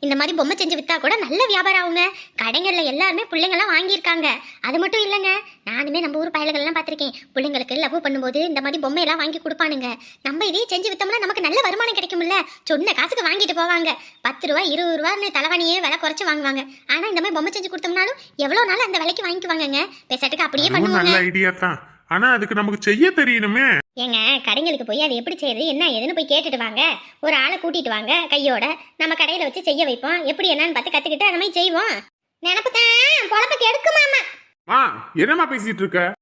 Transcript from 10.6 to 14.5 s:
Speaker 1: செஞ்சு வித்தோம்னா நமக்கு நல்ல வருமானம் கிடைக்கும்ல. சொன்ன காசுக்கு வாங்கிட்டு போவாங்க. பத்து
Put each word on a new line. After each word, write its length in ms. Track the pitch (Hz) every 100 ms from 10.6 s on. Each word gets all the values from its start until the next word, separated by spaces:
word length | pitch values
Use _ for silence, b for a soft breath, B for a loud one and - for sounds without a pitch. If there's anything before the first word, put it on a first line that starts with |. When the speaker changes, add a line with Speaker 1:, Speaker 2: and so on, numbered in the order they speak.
| 466
Speaker 1:
செஞ்சு 180 | 359 370
வித்தோம்னா 320 | 381 392 453
நமக்கு 220 | 381 415 339
நல்ல 100 | 381 453
வருமானம் 320 | 392 466 440
கிடைக்கும்ல. 400 | 370 339 339 381 330 B -
சொன்ன 240 | 302 381 -
காசுக்கு 280 | 302 480 349
வாங்கிட்டு 300 | 370 - 339
போவாங்க. 320 | 339 339 330 285 B B 240
பத்து 220 | 269 339